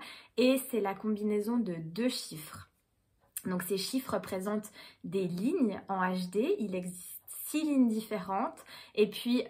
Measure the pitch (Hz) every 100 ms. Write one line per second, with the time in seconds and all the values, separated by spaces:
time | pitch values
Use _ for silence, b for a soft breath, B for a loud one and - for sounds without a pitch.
0 | B B B - 247 262 - 233 196 196
1 | 214 208 208 208 208 240 196 165 160 170
2 | 247 - - 156 151 - - _ _ _
3 | _ _ _ - - 180 180 196 - 262
4 | - 202 - 190 190 214 214 B B B
5 | 180 185 185 175 226 359 233 190 - 196
6 | 185 185 180 202 269 403 208 185 180 180
7 | - - - - - 302 311 277 240 220
8 | 214 208 180 190 294 - - B B -
9 | 214 - 240 247